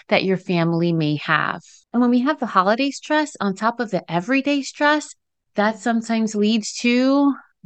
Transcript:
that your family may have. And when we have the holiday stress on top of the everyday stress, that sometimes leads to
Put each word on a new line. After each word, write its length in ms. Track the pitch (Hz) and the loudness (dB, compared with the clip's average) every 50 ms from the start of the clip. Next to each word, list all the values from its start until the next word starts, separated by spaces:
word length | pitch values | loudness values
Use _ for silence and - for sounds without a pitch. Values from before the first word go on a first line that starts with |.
| - - | -4 0
that 160 | 214 - - | 0 2 2
your 140 | 190 190 180 | 2 0 -2
family 540 | - - 185 170 165 170 170 165 170 170 | -2 0 0 2 2 2 2 2 2 2
may 240 | 165 160 156 151 151 | 2 0 0 0 -2
have. 440 | 143 - - 156 151 - - - 170 - - - - _ _ | -2 -2 -2 -2 0 0 -2 -6 -8 -10 -18 -20 -20 _ _
And 80 | - 240 | 0 0
when 100 | 247 240 | 2 4
we 100 | 247 247 | 2 2
have 200 | 247 285 311 - | 2 2 0 0
the 60 | - | -2
holiday 440 | 202 - 190 180 196 220 233 269 285 | 0 2 2 2 4 2 2 0 -2
stress 460 | 269 - - - 302 302 302 294 - - | -4 -6 -4 -2 0 0 0 -2 -4 -4
on 140 | 208 202 190 | -4 -4 -2
top 240 | 190 214 233 240 - | -2 -2 -4 -2 -4
of 120 | 240 208 | -4 -4
the 200 | 190 170 - - | -4 -4 -4 -4
everyday 520 | 165 175 180 220 262 269 269 285 285 277 | -4 -4 -2 0 0 0 0 0 -2 -2
stress, 520 | 262 - - - 294 294 302 302 285 - - _ _ _ _ _ _ _ _ | -4 -6 -4 0 2 2 2 0 -2 -6 -14 _ _ _ _ _ _ _ _
that 240 | 208 202 214 220 208 | 0 0 0 0 -2
sometimes 560 | - 240 233 226 226 226 226 226 226 214 208 | -2 -2 -2 -2 -2 -2 -2 -2 -2 -2 0
leads 380 | 208 208 214 233 220 214 - - - | 0 0 2 2 0 -2 -6 -6 -4
to 560 | - 240 240 247 254 262 269 285 285 285 262 - - _ _ _ - | 0 2 2 2 4 4 4 4 2 2 0 -2 -8 _ _ _ -8